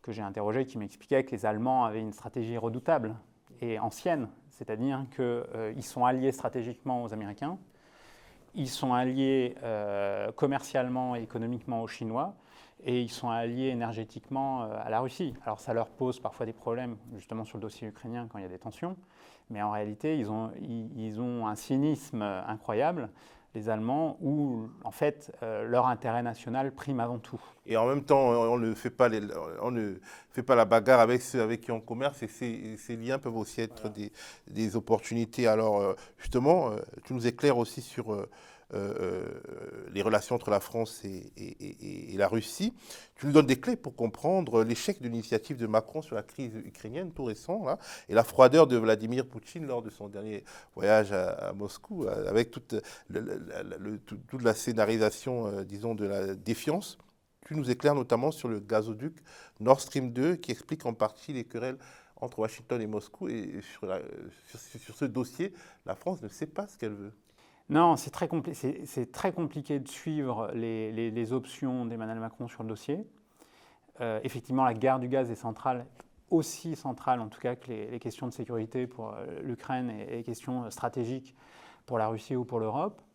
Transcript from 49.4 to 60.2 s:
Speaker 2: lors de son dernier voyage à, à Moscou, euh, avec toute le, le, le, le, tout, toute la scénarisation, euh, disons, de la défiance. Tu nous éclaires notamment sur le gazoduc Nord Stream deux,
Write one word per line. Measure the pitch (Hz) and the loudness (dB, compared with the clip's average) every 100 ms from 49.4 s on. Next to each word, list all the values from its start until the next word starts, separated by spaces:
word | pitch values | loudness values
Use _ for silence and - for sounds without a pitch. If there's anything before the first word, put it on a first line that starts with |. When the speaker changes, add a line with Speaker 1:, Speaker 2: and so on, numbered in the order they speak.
| - 170 | -14 -10
Speaker 2:
lors | 147 120 | -4 -4
de | 110 | -6
son | - 104 | -12 -12
dernier | 101 107 104 - - - | -10 -8 -10 -12 -20 -16
voyage | - 101 110 101 | 0 6 6 6
à, | 98 92 | 0 0
à | - 95 | -2 -6
Moscou, | 98 101 - - 190 | -6 -8 -10 -12 -4
euh, | 131 104 98 | -2 -2 2
avec | 104 120 | 2 2
toute | 123 - 107 - - - | -4 -6 -6 -6 -18 -8
le, | - | -6
le, | 90 95 | -4 -6
le, | 85 87 98 85 | -8 -10 -10 -10
le, | 101 107 | -8 -10
tout, | - 104 - | -10 -16 -10
toute | 135 | 2
la | 117 | 4
scénarisation, | 107 - 113 104 110 107 - 135 123 107 | 4 0 4 4 6 4 2 -4 -2 -2
euh, | 101 | -4
disons, | 95 101 117 | -6 -6 -4
de | 107 | -2
la | 101 101 98 | -2 0 -2
défiance. | 95 110 113 - 170 - - - _ _ _ | -4 -2 -2 0 -2 -4 -16 -20 _ _ _
Tu | - | -6
nous | 151 123 | -4 0
éclaires | 123 147 | 4 6
notamment | 143 123 117 139 | 4 4 2 2
sur | 156 123 | 0 -4
le | 107 | -4
gazoduc | 101 110 110 107 143 165 - - - _ | 2 2 2 -4 -8 -10 -20 -20 -20 _
Nord | 110 135 | 6 6
Stream | - 139 127 | 6 -2 -2
deux, | 120 | 2